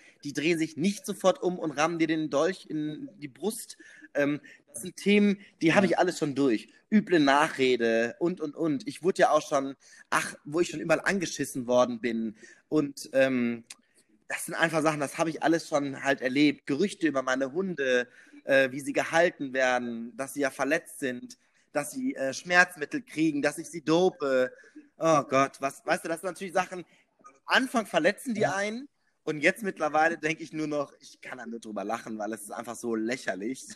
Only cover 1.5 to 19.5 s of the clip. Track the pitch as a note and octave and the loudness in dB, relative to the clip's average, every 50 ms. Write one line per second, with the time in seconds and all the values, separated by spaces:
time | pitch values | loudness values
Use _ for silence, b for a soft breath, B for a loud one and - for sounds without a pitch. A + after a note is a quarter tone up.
1.5 | F3+ F3 - D#3+ C3+ C#3 D#3 E3 F3 E3 D#3+ D#3 E3 D#3+ D#3 C#3+ C#3 C#3 D#3+ F3 | -2 -2 -6 -6 -2 0 0 0 0 0 0 0 0 -2 -2 -2 0 0 0 0
2.5 | F#3+ - - - D#3 D#3 D3+ D3+ D3+ - - C3+ - - C#3+ C#3 A#2+ A#2 D3+ G#3 | -2 -4 -10 -8 -6 -6 -6 -6 -8 -10 -12 -14 -16 -14 -16 -16 -12 -6 -6 -6
3.5 | A3+ - - - - B B B B B B B - C#3 C#3+ C#3+ D3 C#3+ B B | -6 -6 -12 -14 -18 B B B B B B B -2 0 0 0 0 -4 B B
4.5 | B B B _ - - - F#3 - - - G3+ G#3 G#3 G#3 G3+ F#3+ - B B | B B B _ -16 -14 -12 -12 -10 -2 2 4 6 6 6 4 2 0 B B
5.5 | B B D#3+ D#3+ D3+ G3 G3+ E3+ E3+ - F3 F#3 F3 - D#3+ D3 C3+ C3 C#3 C3+ | B B 2 4 6 6 4 4 4 2 2 2 2 -2 -2 -2 0 2 2 2
6.5 | A2 G#2 - - b b b b G#3+ G#3 F3 - F3+ E3 D3 C#3 C3+ C#3+ D#3 D#3 | 2 0 -2 -8 b b b b 2 2 4 4 4 4 6 6 6 6 4 2
7.5 | - - C3 B2+ B2+ A#2 A#2 A2+ A2+ A2+ A#2 A#2 A2+ - E3+ E3+ F#3 - D#3 D3+ | 2 2 2 2 4 2 2 2 2 2 0 0 -2 -2 -2 -2 -2 -2 -6 -8
8.5 | C#3+ - D#3+ E3 C#3+ B2+ A2 - - - - F#3 F#3+ - E3+ A2 C#3+ D#3 - - | -4 -2 -2 0 -2 -2 -4 -8 -8 -2 -2 0 4 4 4 6 4 2 2 2
9.5 | D3+ C#3 C3+ C3+ C3+ _ b b b b b b - D#3 - - - - - D3 | -2 0 0 -2 -8 _ b b b b b b -2 -2 -2 -2 -10 -12 -10 -4
10.5 | D3 E3+ F3+ - - D3+ - E3 D#3 C#3 - E3 F#3+ G3 E3 D3+ - - C#3+ - | -2 0 0 0 -2 -4 0 2 2 2 2 0 0 0 -2 -4 -4 -4 -6 -4
11.5 | - C3+ B2 A#2 B2 B2 B2 A#2+ B2 A2+ A2 A#2+ A2+ A2+ A2+ A2 G#2 B B B | -4 -6 -2 2 4 4 4 4 0 -4 -4 -4 -2 -2 -4 -4 -6 B B B
12.5 | B B B B D3+ D3+ D3 C#3+ C#3 - - - - C3 C3+ C3+ C3 B2 A#2+ A#2+ | B B B B 0 0 0 0 -4 -10 -10 -2 2 4 4 4 4 2 0 0
13.5 | A#2 A#2 - - - _ _ _ _ _ _ _ _ _ _ - C3 - - - | -2 -6 -10 -18 -20 _ _ _ _ _ _ _ _ _ _ -10 -10 -10 -8 -6
14.5 | E3 A2 D#3+ E3 D#3 D#3+ C#3+ D#3 D3+ D3 C#3+ C3+ - - E3 E3 D#3 - - D3 | -2 0 0 2 2 2 0 0 0 0 -4 -4 -2 -2 -2 -2 -2 -2 0 2
15.5 | E3 E3 D#3+ - D#3+ C#3+ C#3+ C#3 C3+ C3+ C3 C#3 C#3 - - C3 B2+ C#3 D3+ D3 | 2 0 0 0 -2 0 0 -2 -6 -4 0 0 0 0 0 -2 2 4 4 4
16.5 | C#3 - - - C#3 C3+ G3 G3 - - D#3+ D3+ C#3 C3+ B2+ C3 B2+ C3 C3+ C3 | 2 0 -4 -4 0 0 0 -2 -2 -2 -2 0 0 0 0 0 0 0 0 -2
17.5 | C3 F3 G3 F#3+ F3 D3 C#3 C3 B2+ B2 A#2+ - B B B B B B B - | -2 -4 -4 -4 -4 -2 0 2 2 2 2 0 B B B B B B B 2
18.5 | C#3 C3+ C3+ C3 B2 D3 C3+ C#3 C3+ D#3 C3+ - D3+ E3 F3 F3+ E3+ - C#3+ C3 | 4 4 4 2 0 -6 -6 -4 -2 -2 -2 2 4 4 4 4 2 -2 -8 -4